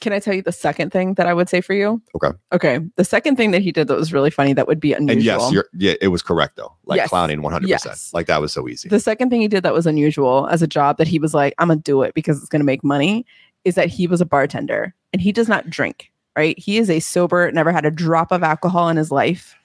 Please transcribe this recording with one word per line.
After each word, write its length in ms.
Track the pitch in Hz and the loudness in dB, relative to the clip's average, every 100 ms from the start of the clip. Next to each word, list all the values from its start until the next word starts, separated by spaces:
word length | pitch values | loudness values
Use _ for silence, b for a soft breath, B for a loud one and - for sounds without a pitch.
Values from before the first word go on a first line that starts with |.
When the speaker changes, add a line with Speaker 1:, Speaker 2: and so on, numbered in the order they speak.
Speaker 1:
Can 100 | 226 | -6
I 60 | 202 | -4
tell 160 | 202 | -2
you 80 | 190 | -4
the 100 | 185 | -4
second 400 | - 151 - 165 | -4 -4 -4 -4
thing 220 | 190 185 196 | -2 -2 0
that 120 | 175 | 0
I 80 | 170 | 0
would 120 | 180 | 0
say 120 | 180 | -2
for 120 | 175 | 0
you? 280 | 196 202 226 - - | -2 0 -4 -6 -4
Speaker 2:
Okay. 140 | 71 90 - | -2 -2 -2
Speaker 1:
Okay. 280 | 180 160 127 165 - | 0 2 0 -2 -2
The 80 | |
second 320 | 196 202 302 262 | 0 0 2 2
thing 160 | 220 | 2
that 100 | 185 | 2
he 100 | 185 | 0
did 160 | 156 147 | 0 0
that 60 | 113 | 0
was 140 | 160 | 0
really 200 | 160 143 | 0 0
funny, 220 | - 139 | 2 2
that 140 | 139 - | 2 0
would 120 | 156 | 0
be 120 | 147 | 0
unusual. 220 | - 143 | 0 2
Speaker 2:
And 100 | 113 | 4
yes, 280 | 110 95 123 | 2 2 2
you're, 140 | 101 - 87 | 0 0 0
yeah, 160 | 95 82 | 0 2
it 60 | 98 | 2
was 160 | 87 | 0
correct 320 | - 82 73 - | 0 0 0 -4
though. 180 | 52 _ | -18 _
Like 140 | - - | -2 -2
Speaker 1:
Yes. 120 | - | 0
Speaker 2:
clowning, 340 | 90 80 76 | 0 0 -2
one 100 | 76 | -4
hundred 160 | 80 - | -2 -2
percent. 240 | 160 - | -2 -4
Speaker 1:
Yes. 160 | - - | -14 -8
Speaker 2:
Like, 140 | 85 85 | -4 0
that 160 | 78 | 0
was 100 | 76 | 0
so 160 | 73 64 | -6 -8
easy. 220 | 60 175 | -10 -2
Speaker 1:
The 100 | 208 | -2
second 300 | - 220 254 | 0 -2 0
thing 120 | 240 | 0
he 60 | 214 | 0
did 140 | 196 | 0
that 120 | 175 | 0
was 120 | 131 165 | 0 2
unusual 600 | 151 151 151 131 135 139 | 2 2 2 2 2 2
as 140 | 160 | 0
a 40 | 156 | 0
job 300 | 151 143 147 | 2 2 2
that 100 | 160 | 0
he 120 | 165 | 0
was 120 | 151 151 | 0 0
like, 180 | 143 - | 0 2
"I'm 80 | 170 | 0
gonna 120 | 156 | 0
do 220 | 151 139 | 0 0
it 140 | - - | 0 -2
because 240 | 160 143 | -2 -4
it's 100 | - | -2
gonna 140 | 156 | -2
make 200 | 143 131 | 0 0
money," 400 | 143 143 160 214 b b b _ 190 | 0 0 0 -2 b b b _ -2
is 100 | 180 | 0
that 120 | 165 | 0
he 200 | 185 175 | -2 0
was 120 | 175 | 0
a 60 | 170 | 2
bartender 720 | 143 139 - 143 - 185 - _ | 0 0 -4 -6 -4 -6 -12 _
and 80 | 190 | -2
he 100 | 190 | 0
does 160 | 208 226 | 0 0
not 220 | 190 - | -2 -4
drink, 420 | - 101 - - _ _ - | -6 -6 -6 -18 _ _ -2
right? 220 | 160 - | -2 -2
He 220 | 185 214 | -2 0
is 100 | 208 | 0
a 100 | 160 | 0
sober, 500 | - 180 175 180 175 | 0 0 0 2 2
never 200 | 160 156 | 2 2
had 140 | 170 151 | 2 0
a 60 | |
drop 400 | 160 165 165 170 | 0 0 0 0
of 100 | 180 | 0
alcohol 480 | 165 160 180 175 170 | 0 0 0 0 2
in 80 | 165 | 0
his 140 | 156 | 0
life. 420 | 139 113 175 - - | 0 0 -2 -8 -20